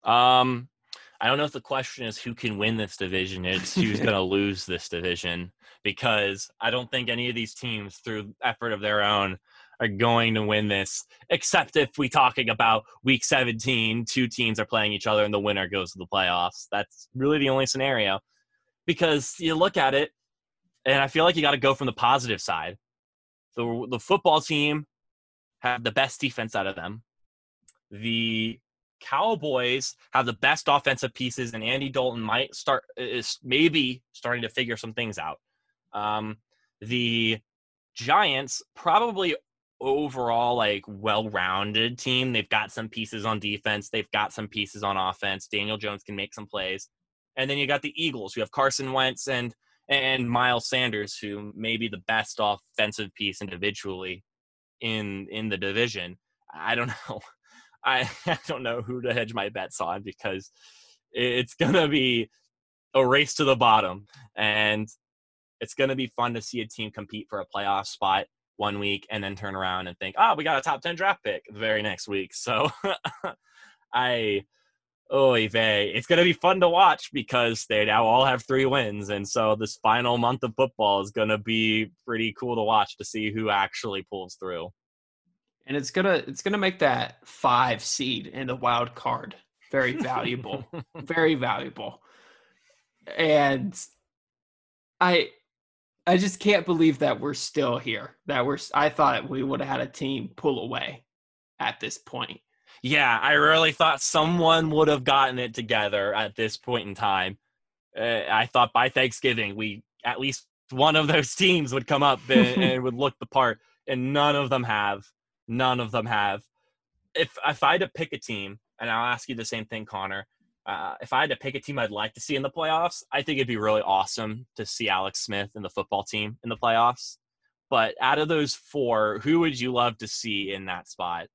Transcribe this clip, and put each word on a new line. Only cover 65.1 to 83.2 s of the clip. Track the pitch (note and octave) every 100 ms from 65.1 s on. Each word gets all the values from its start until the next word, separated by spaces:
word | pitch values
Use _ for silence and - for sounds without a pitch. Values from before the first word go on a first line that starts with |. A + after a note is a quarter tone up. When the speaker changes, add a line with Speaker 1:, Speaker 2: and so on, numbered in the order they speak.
| _ _ _ _ _
Speaker 1:
it's | A2+
gonna | - C3+
be | C3 B2 -
fun | A#2+
to | A#2
see | - A#2+
a | A2
team | - G#2+
compete | G#2+ G2 A2 G2
for | G2+
a | F2+
playoff | G2+ G2+ G2 G2+
spot | - G2 F#2+ - _ _ -
one | G#2 G2+
week | G2+ G2+ -
and | G#2+
then | G2 G2
turn | G#2
around | F#2+ F#2+ F#2 F2+
and | F2
think, | F#2+ -
"Oh, | A3+
we | E3
got | D#3 C#3
a |
top | D#3+ E3+
ten | E3+ E3+
draft | F#3+ F#3+
pick" | G#2+ F#2 -
the | G#2
very | A2 G#2+
next | G#2 F2+ -
week. | G2 F#2
So | - - A2+ D3 - G3 - - - F#3
<laughs> | - _ _ - _ _
I, | A#2+ B2+ A#2+ A2 G2 G2+ _ _ _ _ _ _
Oy | C3+ C3+ A#2+ G#2+
vey. | A2+ A2 G#2 G#2
It's | A2 -
gonna | E3
be | F3
fun | D#3+ F3 F#3+
to | F3
watch | F3 F#3+ D3 -
because | C#3+ - B2+ A#2 A2+ -
they | G#2+
now | G#2+ G#2+
all | A2+ A#2+ C3+
have | B2+
three | - C3 C3+
wins, | C3+ A2 G#2 G2
and | G2+ G2+
so | A#2+ A2
this | G#2+ A2 -
final | A2 A#2 B2 A#2+
month | A#2 B2+
of | B2
football | A2 C3+ - G#2 G2
is | G2
gonna | A2+ G#2+ G#2+
be | G#2+ A2 A2 G#2+ G#2 _ -
pretty | A2+ A2+ G#2
cool | B2 A#2
to |
watch | G#2+ A2 G2+ -
to |
see | G#2 A2